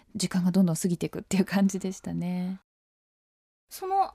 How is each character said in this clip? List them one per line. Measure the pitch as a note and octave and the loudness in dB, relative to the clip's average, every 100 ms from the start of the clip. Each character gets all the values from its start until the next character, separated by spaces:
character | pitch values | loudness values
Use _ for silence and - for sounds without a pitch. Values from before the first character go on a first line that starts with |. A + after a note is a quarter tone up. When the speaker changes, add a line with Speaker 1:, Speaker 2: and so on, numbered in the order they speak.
| _ G#3 | _ -6
Speaker 1:
時 | F3+ | -2
間 | F#3 | 0
が | F3+ | 2
ど | F#3 | 4
ん | F3+ | 4
ど | |
ん | D#3+ | 4
過 | F#3 | 0
ぎ | E3+ | -2
て | D#3+ | -4
い | |
く | - | -8
っ | |
て | - F#3+ | -2 0
い | |
う | - | 2
感 | G3 G3 | 2 2
じ | F#3+ | 0
で | F#3 | -6
し | F#3 | -8
た | F3+ | -8
ね。 | E3+ F3 F3+ F3+ F#3+ _ _ _ _ _ _ _ _ _ _ _ | -6 -4 -4 -6 -8 _ _ _ _ _ _ _ _ _ _ _
Speaker 2:
そ | - F#4+ | -10 0
の | G4 F#4+ | 2 0